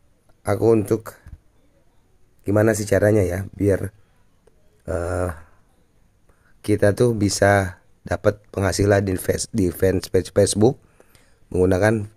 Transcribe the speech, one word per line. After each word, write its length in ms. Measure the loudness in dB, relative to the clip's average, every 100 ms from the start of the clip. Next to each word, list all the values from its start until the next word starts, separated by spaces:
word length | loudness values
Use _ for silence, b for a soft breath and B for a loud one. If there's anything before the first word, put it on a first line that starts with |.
| _ _ _ _
aku 240 | -6 0 2
untuk 400 | 2 2 -4 -6 -20 -20 -20 _ _ _ _ _ _ _ _ _ _
gimana 320 | -2 2 2
sih 160 | 0 0
caranya 320 | 2 4 2
ya 240 | 0 -4 -8
biar, 400 | -4 0 0 -4 -14 _ _ _ _ _ _ _ _ -10
eh, 400 | -6 -6 -4 -6 -8 b b b b _ _ _ _ _ _ _ _ -4
kita 320 | 0 2 2
tuh 160 | 0
bisa 640 | 0 -2 2 2 2 0 -8 _ _
dapat 400 | -8 -4 -2 -4 _
penghasilan 560 | -4 -2 0 2 2 0
di 80 | -4
face-, 320 | -4 -6 -4
di 160 | -2 -2
fanspage 640 | 0 0 0 -2 -2 -2
Facebook 480 | 0 0 4 2 0 b b b b b b b
menggunakan 560 | 0 2 2 2 0 -4